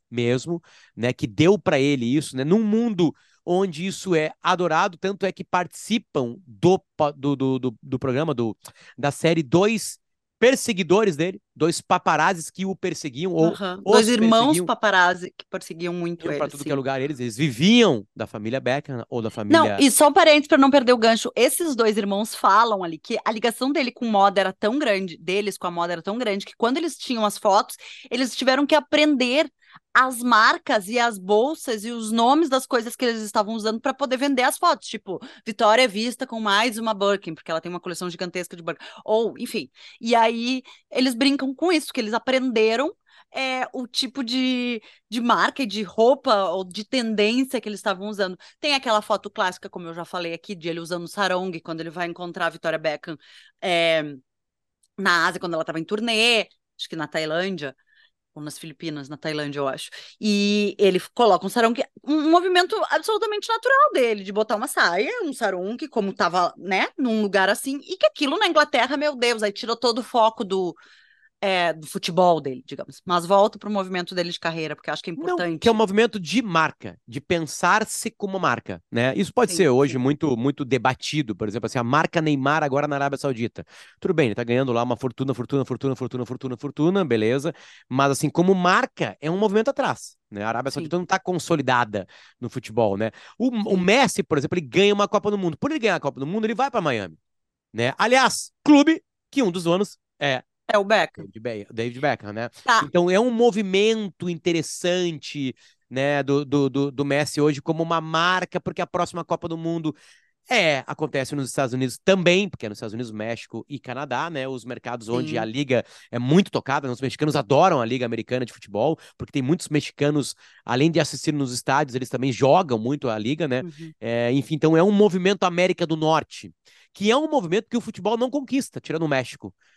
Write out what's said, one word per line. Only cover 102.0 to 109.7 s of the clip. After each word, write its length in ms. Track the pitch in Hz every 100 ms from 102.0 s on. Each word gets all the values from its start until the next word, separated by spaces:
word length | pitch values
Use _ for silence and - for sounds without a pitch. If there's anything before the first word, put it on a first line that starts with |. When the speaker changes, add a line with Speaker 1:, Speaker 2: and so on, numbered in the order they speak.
| 143 117 101
Speaker 1:
né? 160 | 104 120 -
Speaker 2:
Tá. 220 | - 226 143
Speaker 1:
Então 240 | 175 175
é 80 | 190
um 100 | 247
movimento 1000 | 226 240 202 196 190 214 220 202 - 175
interessante, 1200 | 165 180 170 - - 180 180 175 147 - 147 131 - _ _ -
né, 340 | 127 139 143
do, 220 | 135 143 139
do, 240 | 143 135
do, 220 | 135 143
do 140 | 127 143
Messi 360 | 139 151 -
hoje 200 | 147 139
como 220 | 165 160
uma 160 | 165 165
marca, 640 | 160 160 175 185 180 180
porque 200 | 185 175
a 60 | 170
próxima 380 | 175 175 175 160
Copa 240 | 170 170
do 80 | 165
Mundo 360 | 165